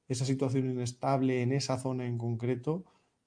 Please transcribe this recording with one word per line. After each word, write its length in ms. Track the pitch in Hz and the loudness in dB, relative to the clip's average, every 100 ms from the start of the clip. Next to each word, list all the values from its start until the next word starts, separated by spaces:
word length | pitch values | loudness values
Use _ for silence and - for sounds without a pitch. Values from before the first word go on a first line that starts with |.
| - | -6
esa 180 | 123 | -2
situación 460 | 131 135 135 135 131 | 0 2 2 2 0
inestable 720 | 127 123 - 135 135 131 127 | -2 -4 -2 0 2 4 2
en 100 | 120 | 2
esa 260 | 139 135 131 | 2 0 -2
zona 260 | 131 127 | -2 -4
en 140 | 123 120 | -4 -2
concreto, 640 | 117 113 120 127 147 170 - _ _ _ | -2 -2 -2 -2 -2 -4 -6 _ _ _